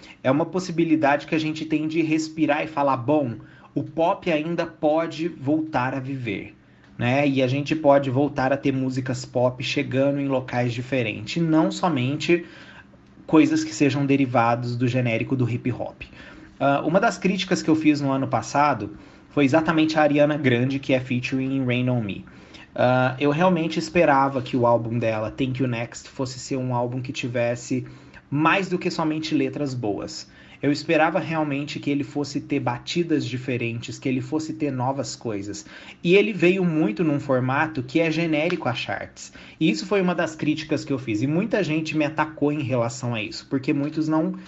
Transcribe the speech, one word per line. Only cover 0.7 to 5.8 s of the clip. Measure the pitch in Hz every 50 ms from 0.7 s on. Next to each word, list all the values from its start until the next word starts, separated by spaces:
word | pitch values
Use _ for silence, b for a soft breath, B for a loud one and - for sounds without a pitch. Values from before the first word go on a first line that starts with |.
| 165 165 170 165 151 139 143 135 147 147 -
que | - 165
a | 156
gente | 156 156 151 - 151
tem | - 156 151 156
de | 156 156 170 151
respirar | 143 156 156 156 - - 160 151 139 143 156 160
e |
falar: | 156 - 143 143 139 131
bom, | 123 117 135 151 151 139 117 110 B B B B B B B -
o | 151 -
pop | - 127 160 165 180 196 190 - 185
ainda | 156 151 151 170 175 170 165
pode | 160 - - 160 151 156 165 165 - 139 151 160
voltar | 170 - 131 127 135 156 160 156 - - 127